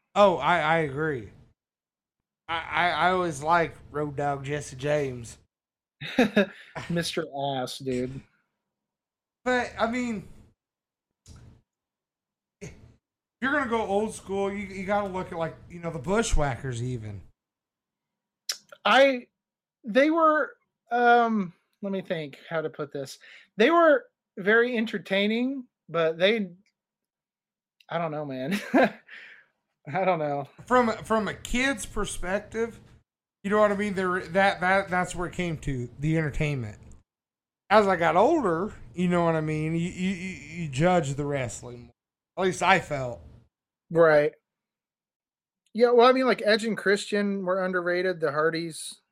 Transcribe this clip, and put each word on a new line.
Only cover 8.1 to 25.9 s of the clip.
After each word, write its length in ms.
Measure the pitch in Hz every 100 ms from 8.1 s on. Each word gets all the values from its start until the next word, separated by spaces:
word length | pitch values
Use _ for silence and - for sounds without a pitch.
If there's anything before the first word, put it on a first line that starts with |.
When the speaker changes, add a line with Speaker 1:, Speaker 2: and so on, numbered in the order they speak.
| 135 - _ _ _ _ _ _ _ _ _ _ _ 254
Speaker 1:
But, 260 | 247 220 -
I 100 | 226
mean, 380 | 247 247 214 - - - _ _ _ _ _ _ _ _ - - - _ _ _ _ _ _ _ _ _ _
if 100 | 175 - - _ _ _ _ _
you're 120 | 254
gonna 160 | 294 254
go 120 | 226
old 320 | 190 202 214
school, 380 | - - 196 196
you, 140 | 202 196
you 200 | 190 185
gotta 220 | 208 202
look 240 | 185 180
at, 60 | 170
like, 180 | 160 - -
you 100 | 175
know, 120 | 170
the 80 | 165
Bushwhackers 840 | 127 208 220 160 143 120 135 117
even. 380 | 123 123 107 107 - _ _ _ _ _ _ _ _ _ _ _ - - _ -
Speaker 2:
I, 440 | 202 233 277 254 - _ _ _ _ _ 254
they 240 | 214 302
were, 420 | 330 320 302 262 - _ _ _
um, 640 | 240 240 240 233 220 175 - _ _
let 120 | 202
me 80 | 196
think 360 | 175 170 147 - -
how 100 | 165
to 100 | 156
put 220 | 156 143
this. 280 | 143 135 - - - _ -
They 140 | 240
were 340 | 339 330 269 - _ _ -
very 380 | 190 226 240 240
entertaining, 880 | 226 190 - 190 208 226 254 277 254 _
but 300 | -